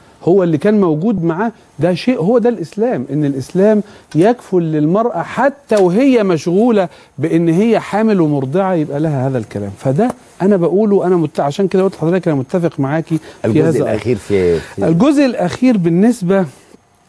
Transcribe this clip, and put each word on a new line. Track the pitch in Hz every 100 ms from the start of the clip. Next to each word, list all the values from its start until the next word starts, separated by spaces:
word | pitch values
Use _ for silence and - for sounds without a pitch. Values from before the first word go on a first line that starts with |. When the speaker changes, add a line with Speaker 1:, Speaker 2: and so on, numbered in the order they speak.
| - -
Speaker 1:
هو | 156 196
اللي | 175 151
كان | 208 214
موجود | 180 151 214 185
معاه. | 165 165 226 - _ -
ده | 165
شيء، | 175 - 254
هو | 175 247
ده | 233
الإسلام، | 202 160 202 240 214 -
إن | 151 143
الإسلام | 135 - 175 208 214 - - - 151
يكفل | 208 240 - 180
للمرأة | 165 156 151 196 233 170
حتى | - - 269 - - 214
وهي | 180 196 277 240
مشغولة | 196 160 175 185 240 208 175 - - -
بإن | 160 165 170
هي | 165 226 196
حامل | - 202 220 196
ومرضعة | 151 143 131 180 190
يبقى | 175 147 143
لها | 160 143 135
هذا | 131
الكلام. | 104 101 101 101
فده | 135 147 240 - - -
أنا | 190 196
بقوله، | 165 185 220 190 180
أنا | 180
مت-، | 151 -
عشان | 143 143 190
كده | 190
قلت | 190 -
لحضرتك | 156 185 175
أنا | 143
متفق | 131 185 165 -
معاكي | 135 160 156 160 - -
في | 113
Speaker 2:
الجزء | 151 160
Speaker 1:
هذا | 120
Speaker 2:
الأخير | 113 110 104 107
في... | - 98 90 80
في | - - 170
Speaker 1:
الجزء | 165 277 285 269
الأخير | 208 180 - 254 214
بالنسبة | 170 170 226 - 175 196 151 - _ - _ _